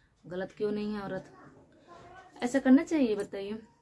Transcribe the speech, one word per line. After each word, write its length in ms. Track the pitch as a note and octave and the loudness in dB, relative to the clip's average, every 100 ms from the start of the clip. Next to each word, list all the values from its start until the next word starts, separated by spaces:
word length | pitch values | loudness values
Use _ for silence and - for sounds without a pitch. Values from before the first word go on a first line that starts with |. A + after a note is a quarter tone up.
| _ _ | _ _
गलत 300 | E3 F3+ F#3 - | -12 -10 -8 -4
क्यों 140 | G#3 | -4
नहीं 220 | G#3 G#3 | -2 -4
है 80 | G#3 | -6
औरत? 300 | F#3+ F#3 - - - - - - - - - - - - | -6 -8 -10 -20 -20 -20 -20 -20 -20 -20 -20 -20 -20 -6
ऐसा 160 | A#3+ C4+ | -2 2
करना 240 | C4 C4 | 6 6
चाहिए 320 | E4 D#4+ A#3+ G3+ | 6 2 2 0
बताइए? 440 | G3 G3+ G3 A3 - _ | -4 -8 -8 -10 -14 _